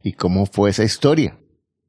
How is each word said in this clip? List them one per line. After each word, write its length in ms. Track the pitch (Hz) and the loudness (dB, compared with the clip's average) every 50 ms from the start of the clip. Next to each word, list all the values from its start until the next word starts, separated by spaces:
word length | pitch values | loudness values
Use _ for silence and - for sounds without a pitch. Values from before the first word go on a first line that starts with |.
Y 120 | - 104 98 | -10 -8 -8
cómo 320 | - - 90 92 95 101 | -4 -2 -2 0 0 -2
fue 240 | 98 - 101 101 101 | -2 0 0 0 0
esa 140 | 98 - 113 | 2 0 -2
historia. 520 | 107 - - - 139 156 160 135 80 - - _ _ _ _ _ _ _ _ _ | -2 -2 0 2 2 2 2 0 -2 -4 -12 _ _ _ _ _ _ _ _ _